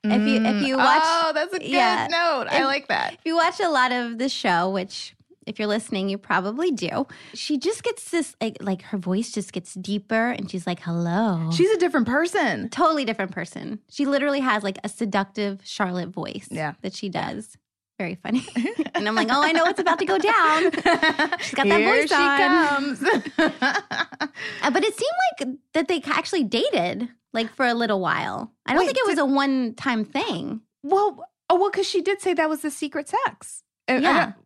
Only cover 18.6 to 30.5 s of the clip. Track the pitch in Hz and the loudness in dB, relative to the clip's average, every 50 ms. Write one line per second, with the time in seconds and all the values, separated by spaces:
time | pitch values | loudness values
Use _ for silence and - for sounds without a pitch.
18.6 | 226 339 466 - 302 - - 349 202 208 220 220 311 226 254 285 294 311 330 330 | -2 -2 -2 -2 -4 -2 -2 -2 -2 0 0 0 0 2 2 2 2 4 4 4
19.6 | 330 359 - - 349 339 330 330 381 311 381 381 - 415 466 440 339 311 311 311 | 2 2 2 0 2 0 2 2 2 0 0 2 2 4 4 6 6 4 4 4
20.6 | 339 370 - 320 - 349 339 - - 320 302 - 302 302 359 349 - - - 269 | 2 2 0 2 2 2 2 4 4 2 2 2 0 0 -2 -4 -6 -6 -2 0
21.6 | 277 - 330 - - 370 440 539 - - 381 285 285 285 277 277 370 359 359 339 | 2 4 4 4 4 4 4 4 4 4 2 4 4 4 4 4 4 6 6 6
22.6 | 320 294 285 277 277 285 262 - 277 349 440 269 - 294 - - 330 294 294 - | 6 4 2 0 0 -2 -4 0 2 2 2 2 0 -4 0 2 2 2 2 0
23.6 | 254 269 - 403 - - - - 330 - - - 302 285 _ - - - - - | 0 0 0 0 -4 -4 -6 -6 -6 -6 -6 -10 -10 -10 _ -10 -10 -10 -8 -2
24.6 | - 285 240 370 370 440 415 - 453 571 679 719 762 719 605 - 285 247 254 - | -2 2 2 2 2 0 0 0 -2 -2 0 2 0 0 0 -4 -8 -8 -8 -10
25.6 | _ _ _ 311 320 - 359 320 - - - 294 330 - - 359 269 202 - 226 | _ _ _ -2 0 0 -2 -2 -2 -2 -2 -2 -2 -2 0 0 0 0 0 0
26.6 | - 587 523 - 170 180 - 196 240 240 - _ _ _ - 226 226 220 - - | 0 0 0 0 0 0 -2 -4 -6 -8 -10 _ _ _ -4 -4 -4 -4 -2 -2
27.6 | 269 240 233 233 233 214 208 196 185 160 160 170 165 - - - - 226 _ _ | 0 0 2 0 0 0 0 0 0 0 0 -2 -2 -4 -6 -6 -8 -10 _ _
28.6 | _ - 254 320 370 330 262 523 494 415 359 294 294 269 269 277 277 277 269 262 | _ 0 2 2 2 2 2 2 2 2 2 2 2 2 2 2 2 2 0 0
29.6 | 254 226 - - - 269 240 220 214 - - 269 403 453 - 185 - - | -2 -4 -6 -4 -4 -2 -2 -2 -2 -2 -4 -4 -2 -2 -4 -6 -6 -8